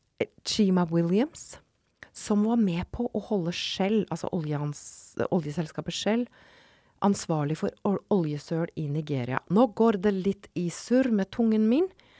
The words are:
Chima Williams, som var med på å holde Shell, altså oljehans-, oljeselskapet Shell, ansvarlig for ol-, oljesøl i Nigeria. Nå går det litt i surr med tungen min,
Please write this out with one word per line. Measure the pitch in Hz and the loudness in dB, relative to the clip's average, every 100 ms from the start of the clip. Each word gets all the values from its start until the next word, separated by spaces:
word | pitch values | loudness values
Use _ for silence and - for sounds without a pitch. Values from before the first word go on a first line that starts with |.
| _ _ - _ | _ _ -8 _
Chima | - - 196 180 165 | -6 2 4 4 4
Williams, | 170 170 196 302 - - - _ _ _ _ - | 2 2 2 0 -4 -18 -20 _ _ _ _ -20
som | - - 208 | -14 0 2
var | 214 240 | 4 4
med | 202 170 - | 2 0 -4
på | - 240 | -6 -4
å | 208 | -4
holde | - 208 165 | -2 -2 -2
Shell, | 170 - - 190 220 - | -4 -6 -2 0 2 0
altså | - - | -4 -4
oljehans-, | - 151 147 147 - - - - - - | -4 -2 -4 -4 -6 -12 -18 -12 -4 -2
oljeselskapet | 180 147 147 156 - 156 | -2 -2 -4 -6 -6 -8
Shell, | - 196 233 247 _ - - _ _ _ _ | -4 -2 -2 -2 _ -20 -20 _ _ _ _
ansvarlig | 160 196 - 160 147 156 | 0 0 -2 -2 -2 -2
for | 196 - | -4 -4
ol-, | 208 190 - | -2 -2 0
oljesøl | 202 156 147 - 165 170 - | 0 0 -4 -4 -4 -4 -6
i | 151 | -4
Nigeria. | 147 151 135 120 127 - | -4 -4 -4 -2 -4 0
Nå | 190 254 | 4 4
går | 196 226 202 | 4 2 2
det | 208 | 0
litt | 190 185 196 - | 0 -2 -4 -8
i | 170 175 | -4 -4
surr | - - 247 262 | -6 0 2 4
med | 214 190 | 2 0
tungen | - 226 220 220 | 0 2 4 4
min, | 269 381 - _ _ | 2 0 -4 _ _